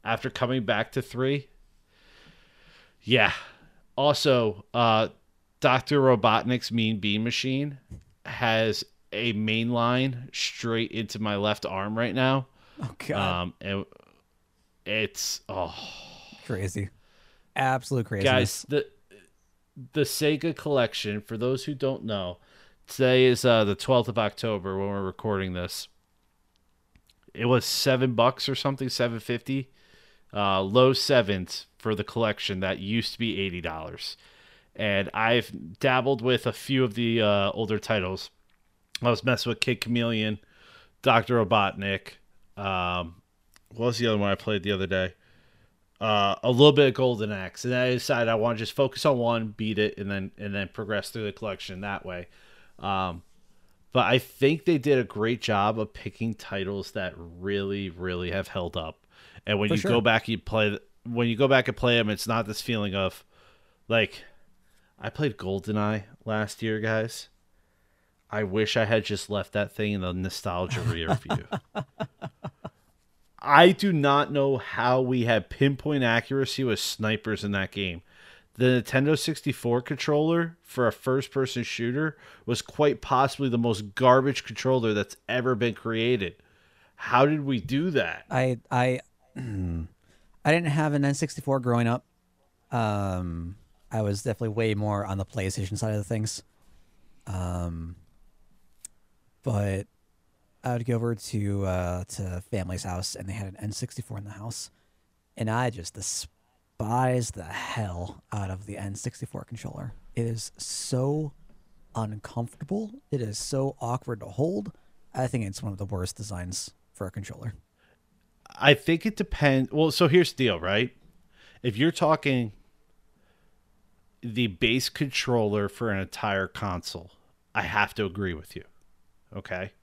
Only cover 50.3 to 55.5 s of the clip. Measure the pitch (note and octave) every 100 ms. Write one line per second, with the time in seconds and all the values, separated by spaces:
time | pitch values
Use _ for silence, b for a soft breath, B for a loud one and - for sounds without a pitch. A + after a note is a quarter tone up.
50.3 | - G2+ G2 F#2+ - G#2 G#2 - A#2 G#2
51.3 | - A2 F#2+ - F#2 G2+ G2 - F2+ F2
52.3 | b b b b - G2 F#2+ F#2 F2 -
53.3 | - _ - _ _ _ C3 G2+ B2+ -
54.3 | - C#3 D#3 - D#3+ D3 C3+ A#2+ G#2+ A2+
55.3 | A#2+ -